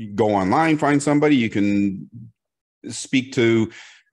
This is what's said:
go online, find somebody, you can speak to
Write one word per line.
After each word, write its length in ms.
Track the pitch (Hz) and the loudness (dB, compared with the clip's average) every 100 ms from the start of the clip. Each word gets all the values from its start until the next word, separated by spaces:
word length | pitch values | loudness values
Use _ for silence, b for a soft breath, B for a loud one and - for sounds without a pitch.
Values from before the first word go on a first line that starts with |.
| 107 | -10
go 200 | 101 107 | -2 0
online, 440 | 101 95 135 160 151 | 2 0 0 0 0
find 240 | 143 143 | 0 0
somebody, 340 | 147 147 151 139 | 0 2 2 2
you 120 | 113 | 0
can 600 | 107 101 101 101 95 - 117 120 _ _ _ _ _ - | 0 0 0 0 -4 -12 -18 -20 _ _ _ _ _ -16
speak 440 | 117 - 131 127 | -14 -2 -2 0
to 380 | - 113 113 110 B B B B | 2 2 4 0 B B B B